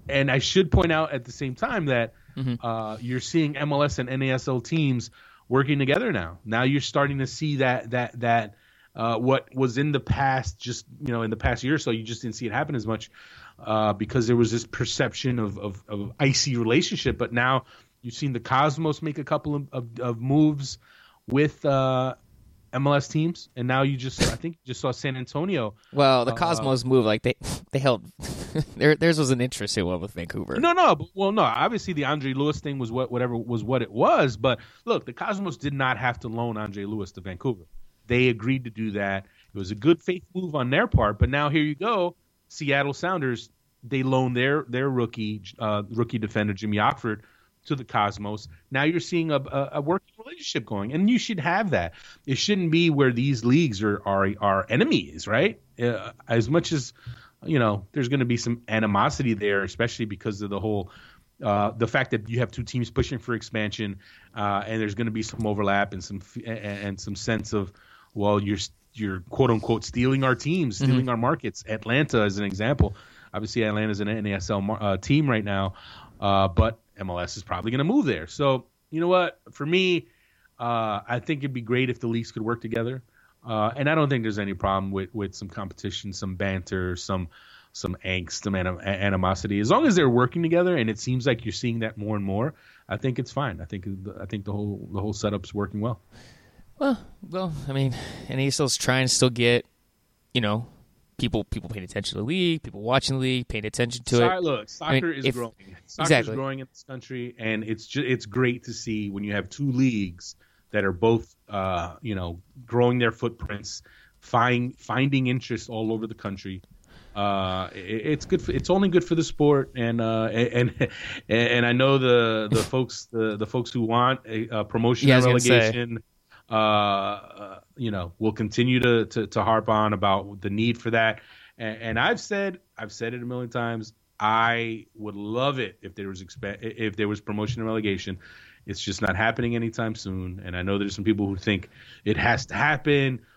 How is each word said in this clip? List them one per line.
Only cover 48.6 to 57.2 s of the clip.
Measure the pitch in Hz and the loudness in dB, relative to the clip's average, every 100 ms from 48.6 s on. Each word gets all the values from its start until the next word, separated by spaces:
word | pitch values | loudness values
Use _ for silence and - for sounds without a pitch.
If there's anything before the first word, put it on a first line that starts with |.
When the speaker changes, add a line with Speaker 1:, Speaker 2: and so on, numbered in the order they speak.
| _ | _
Speaker 1:
Now | 131 | 0
you're | 151 170 | 2 0
seeing | - 175 160 | -2 -2 0
a, | 143 | -2
a, | 135 139 135 | 0 -4 -2
a | 151 | -4
working | 143 190 - - | -2 -2 -4 -20
relationship | 233 339 - - | -20 -14 -6 -6
going, | 107 101 104 | -4 -4 -4
and | 156 202 | 0 4
you | 247 | 2
should | - 196 | 2 2
have | 143 185 208 | 2 2 2
that. | 113 82 - - - - | 0 0 -6 -20 -14 -4
It | 131 | -2
shouldn't | - 202 170 | 2 2 4
be | 160 170 | 4 6
where | 143 135 | 6 4
these | 117 139 127 | 4 2 2
leagues | 117 143 160 98 | 6 6 4 2
are, | 107 101 | 0 0
are, | 101 98 98 104 | 0 2 2 2
are | 101 95 - | 2 2 2
enemies, | 120 254 113 76 76 98 | 2 4 2 0 -10 0
right? | 113 196 226 _ - | 2 2 -2 _ -4
Uh, | 120 107 107 - - | -2 -2 -8 -16 0
as | 117 110 | 2 4
much | 165 - | 2 2
as, | 156 123 - - - | -2 -4 -12 -18 -18